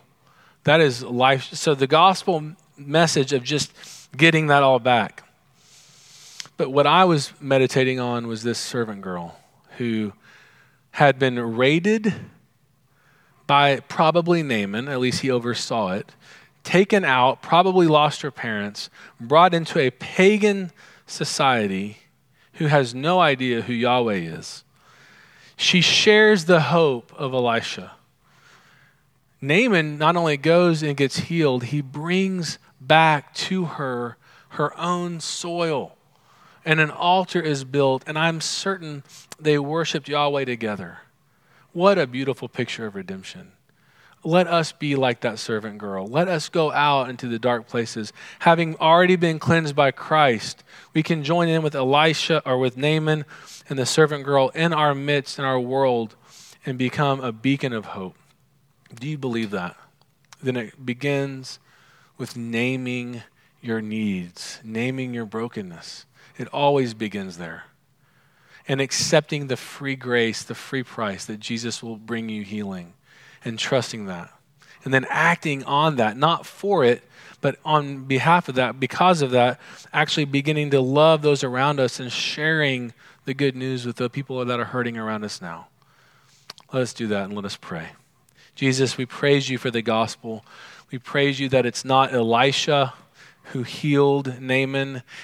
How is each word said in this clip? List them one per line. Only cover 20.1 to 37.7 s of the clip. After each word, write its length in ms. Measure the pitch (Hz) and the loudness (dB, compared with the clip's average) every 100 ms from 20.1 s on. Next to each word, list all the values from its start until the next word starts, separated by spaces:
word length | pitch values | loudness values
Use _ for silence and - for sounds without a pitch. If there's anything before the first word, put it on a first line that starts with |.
| - 190 214 208 196 180 - - - - | 4 4 6 2 0 -4 -12 -20 -20 -18
society 920 | - 151 - 139 120 104 95 104 110 _ _ _ _ _ | -8 -6 0 2 2 0 -2 -6 -12 _ _ _ _ _
who 120 | - 156 | -4 2
has 280 | 147 123 | 2 2
no 260 | 127 151 185 | -2 0 4
idea 420 | 160 131 127 117 | 4 2 0 -2
who 100 | 107 | -2
Yahweh 440 | 117 120 123 117 98 | -2 2 2 2 -2
is. 480 | 82 82 - - - _ _ _ _ _ _ _ - - | -4 -10 -14 -18 -20 _ _ _ _ _ _ _ -20 -4
She 240 | - 180 | 2 4
shares 640 | - - 220 214 214 208 | 4 4 6 6 6 4
the 160 | 160 170 | 4 4
hope 500 | 135 170 156 120 - - | 4 4 2 0 -6 -10
of 160 | 135 | -4
Elisha. 600 | 131 120 113 - - 90 - _ _ _ _ _ _ _ _ _ _ _ _ _ _ | -2 0 0 -4 -10 -14 -20 _ _ _ _ _ _ _ _ _ _ _ _ _ _
Naaman 560 | 135 170 254 180 151 147 | 0 2 4 2 0 0
not 200 | 156 175 | 2 2
only 200 | 165 143 | 0 0
goes 460 | 156 170 175 160 | 4 4 4 2
and 140 | 151 139 | -2 0
gets 220 | 135 - | 0 0
healed, 460 | - 170 147 127 | -4 0 2 2
he 160 | 117 147 | -2 -4
brings 800 | 131 147 160 185 190 185 151 - _ _ | -6 -8 -2 0 0 -4 -6 -10 _ _
back 520 | 135 156 160 147 - | 2 4 6 2 -2
to 300 | - - 185 | -10 -6 -4
her 520 | 160 143 135 123 120 - _ _ _ | -4 -6 -8 -6 -8 -12 _ _ _
her 280 | - 147 - | -4 -4 -2
own 420 | 175 175 175 170 | -4 -2 -4 -8
soil. 760 | - - 175 175 165 139 87 - _ _ _ _ _ _ | -8 -8 -6 -4 -2 -2 -6 -14 _ _ _ _ _ _
And 160 | 160 160 | 2 2
an 100 | 151 | 2
altar 500 | 147 175 190 180 180 | 2 2 2 2 -2
is 240 | 156 139 | -2 -4
built, 380 | 131 | -2